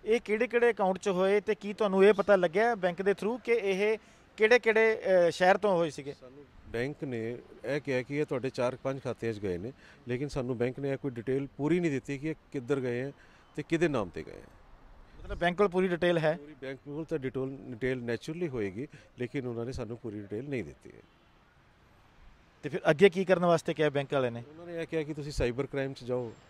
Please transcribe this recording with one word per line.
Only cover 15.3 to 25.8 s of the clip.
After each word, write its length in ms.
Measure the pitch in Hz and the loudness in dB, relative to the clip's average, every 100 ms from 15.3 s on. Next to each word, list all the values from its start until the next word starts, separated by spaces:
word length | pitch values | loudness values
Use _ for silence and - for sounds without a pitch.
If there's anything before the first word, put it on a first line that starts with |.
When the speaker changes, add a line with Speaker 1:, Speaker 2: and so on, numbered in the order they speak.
| 202 | -2
Speaker 1:
ਬੈਂਕ 200 | 170 180 | 0 2
ਕੋਲ 100 | 202 | 2
ਪੂਰੀ 200 | 180 185 | 2 0
ਡਿਟੇਲ 300 | 170 175 170 | 2 2 4
ਹੈ? 200 | 156 165 | 2 0
Speaker 2:
ਪੂਰੀ 140 | 147 151 | -8 -14
ਬੈਂਕ 180 | 135 135 | -12 -12
ਕੋਲ 200 | 147 143 | -10 -10
ਤਾਂ 140 | 160 160 | -6 -4
ਡਿਟੇਲ, 380 | 131 131 135 135 | -4 -4 -6 -8
ਡਿਟੇਲ 540 | - 117 127 131 120 | -12 -4 -2 -2 -2
naturally 380 | 113 - 160 175 | -6 -6 -6 -4
ਹੋਏਗੀ, 400 | 127 101 92 127 - - - | -2 -4 -6 -12 -14 -20 -10
ਲੇਕਿਨ 280 | 123 143 123 | -6 -4 -6
ਉਹਨਾਂ 180 | 117 | -6
ਨੇ 80 | 117 | -6
ਸਾਨੂੰ 240 | 127 110 120 | -6 -8 -8
ਪੂਰੀ 240 | 117 104 | -8 -10
ਡਿਟੇਲ 280 | 101 104 143 | -8 -8 -6
ਨਹੀਂ 160 | 135 | -6
ਦਿੱਤੀ 260 | 76 67 - 55 | -8 -14 -20 -20
ਹੈ। 60 | - _ _ _ _ _ _ _ _ _ _ _ - - _ _ | -20 _ _ _ _ _ _ _ _ _ _ _ -20 -20 _ _
Speaker 1:
ਤੇ 60 | 147 | -8
ਫਿਰ 120 | 147 170 | -2 2
ਅੱਗੇ 200 | 147 196 | 6 6
ਕੀ 140 | 180 | 6
ਕਰਨ 200 | 185 175 | 2 4
ਵਾਸਤੇ 300 | 175 165 - | 6 4 2
ਕਿਹਾ 160 | 160 151 | 0 0
ਬੈਂਕ 240 | 139 139 | 0 0
ਵਾਲੇ 160 | 143 123 | 0 0
ਨੇ? 140 | 117 123 | -2 -12
Speaker 2:
ਉਹਨਾਂ 180 | 156 175 | -16 -12
ਨੇ 160 | 170 | -10
ਇਹ 40 | 160 | -4
ਕਿਹਾ 160 | 165 | -4
ਕਿ 120 | 151 | -4
"ਤੁਸੀਂ 180 | 151 147 | -6 -6
ਸਾਈਬਰ 340 | 139 123 123 135 | 0 0 0 -4
ਕ੍ਰਾਈਮ 260 | 139 | -2